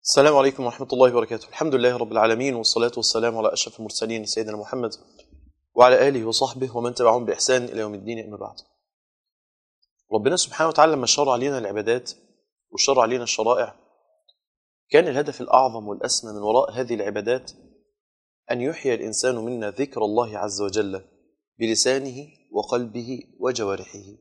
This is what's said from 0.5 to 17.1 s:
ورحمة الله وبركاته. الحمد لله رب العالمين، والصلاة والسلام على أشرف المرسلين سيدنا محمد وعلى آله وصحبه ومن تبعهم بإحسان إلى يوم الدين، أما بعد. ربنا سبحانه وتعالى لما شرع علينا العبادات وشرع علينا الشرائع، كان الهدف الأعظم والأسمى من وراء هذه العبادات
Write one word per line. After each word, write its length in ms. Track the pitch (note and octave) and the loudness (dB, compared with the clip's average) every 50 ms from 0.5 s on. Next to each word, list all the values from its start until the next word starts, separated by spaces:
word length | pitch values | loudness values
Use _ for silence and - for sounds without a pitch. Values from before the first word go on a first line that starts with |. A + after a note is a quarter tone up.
| - - C3 | 0 0 -6
ورحمة 240 | A#2+ A#2 - C3+ - | -6 -6 -8 -8 -6
الله 180 | - B2 C3 B2+ | 4 6 6 6
وبركاته. 380 | A#2+ A#2+ A2+ - A#2 G#2+ - - | 6 2 0 0 -6 -10 -10 -12
الحمد 260 | - - D#3 D#3+ C3+ | -6 -4 -2 0 0
لله 220 | B2+ A#2+ B2 B2 | 2 2 2 2
رب 160 | A#2+ A#2 A2 | 0 -4 -2
العالمين، 420 | A2+ A2+ G#2+ A2+ A2+ A2+ C3 C#3 B2+ | 2 2 4 4 2 2 0 -4 -4
والصلاة 380 | A#2 A2 - - A2+ A#2 A#2+ A#2 | -2 -2 -2 0 0 0 0 -2
والسلام 420 | A#2+ A2 - - A2+ A2+ A#2 A2+ A2+ | -2 -4 -2 -2 0 -2 -2 -2 0
على 140 | G#2+ A2 | -2 -2
أشرف 260 | G#2+ - - A2+ - - | 0 -2 -6 -6 -8 -12
المرسلين 460 | A2 G#2 - - A2+ A2 A2+ A2+ G#2+ | -12 -10 -6 -6 -6 -6 -6 -6 -6
سيدنا 320 | G#2 - A2+ A2+ G#2+ G#2+ | -6 -6 -4 -4 -6 -8
محمد 380 | G#2 G#2 - - C3 A#2+ A2 - - - _ _ - - _ - - - - _ _ _ _ _ | -10 -10 -8 -6 -6 -6 -6 -8 -10 -20 _ _ -20 -20 _ -20 -20 -20 -20 _ _ _ _ _
وعلى 340 | A#2 B2 B2+ B2+ B2 B2+ C#3+ | 8 8 10 10 8 6 4
آله 160 | C#3 B2 A2 | 2 0 -4
وصحبه 520 | A2+ A2+ - C3+ B2+ B2 C3 C3 B2+ A2 | -2 -2 -2 -2 -2 -4 -6 -8 -6 -6
ومن 180 | A#2+ A#2+ A#2+ B2 | -4 -4 -4 -2
تبعهم 300 | - B2 A2+ A2+ B2 A#2+ | 2 4 4 4 4 0
بإحسان 400 | G#2+ - - - - B2+ B2+ B2 | -4 -4 -2 0 0 0 0 0
إلى 160 | A#2+ - A2 | -4 -8 -8
يوم 140 | A2 G#2+ G#2 | -8 -8 -8
الدين، 320 | G2 G2 G#2+ A#2 A2+ A2 | -10 -10 -10 -10 -10 -10
أما 100 | G#2+ G#2 | -12 -14
بعد. 200 | G2+ G2+ G#2+ - - - _ _ _ _ _ _ _ _ _ _ _ _ _ _ _ _ _ _ _ _ _ _ _ _ _ _ _ _ _ | -14 -14 -14 -16 -18 -20 _ _ _ _ _ _ _ _ _ _ _ _ _ _ _ _ _ _ _ _ _ _ _ _ _ _ _ _ _
ربنا 240 | G#2+ G#2+ G#2 C3 E3+ | -4 0 2 2 0
سبحانه 320 | F3+ - - - - D#3 D#3+ | 0 -2 -4 0 0 0 2
وتعالى 240 | D#3 - D3 D#3+ | 6 6 6 6
لما 140 | D#3 C#3 B2 | 6 2 0
شرع 260 | A2+ - - C#3+ C#3 | 0 0 2 2 2
علينا 260 | B2+ A#2+ B2+ C#3+ C#3 B2+ | 2 0 0 -2 -4 -4
العبادات 520 | A2 G2 G2+ G#2+ G2+ A2 A#2 B2+ - - - _ _ _ _ _ _ _ _ _ _ _ | -6 -4 -6 -4 0 0 -2 -2 -2 -10 -18 _ _ _ _ _ _ _ _ _ _ _
وشرع 320 | - - - - C#3 C3 | -4 -2 0 2 4 4
علينا 200 | A#2 A2+ B2 B2+ | 4 4 2 -2
الشرائع، 520 | A#2+ A2+ - - A2 A2+ B2 A#2+ A#2+ G#2+ - _ _ _ _ _ _ _ _ _ _ _ _ _ _ _ _ _ _ _ _ _ _ _ | -2 -4 -2 0 2 2 2 2 0 -4 -6 _ _ _ _ _ _ _ _ _ _ _ _ _ _ _ _ _ _ _ _ _ _ _
كان 180 | - D3 F3 E3+ | 4 4 4 4
الهدف 320 | B2+ C3+ D3+ D3+ C#3 - | 0 -2 -4 -4 -6 -10
الأعظم 480 | - - - B2+ C3+ C3 C3 A2+ G#2 G#2 | -2 4 4 4 4 4 -2 -6 -8 -8
والأسمى 440 | G2+ - - B2 - - - A2 | -8 -6 -4 -4 -4 -4 -6 -8
من 100 | G#2 G#2 | -10 -6
وراء 280 | G2+ G#2 A2+ B2+ C#3+ C#3 | -2 2 2 2 2 2
هذه 240 | A2 A#2+ C3 A#2 A#2 | -2 -6 -4 -4 -4
العبادات 580 | G#2+ G2+ G#2 | -4 -4 -4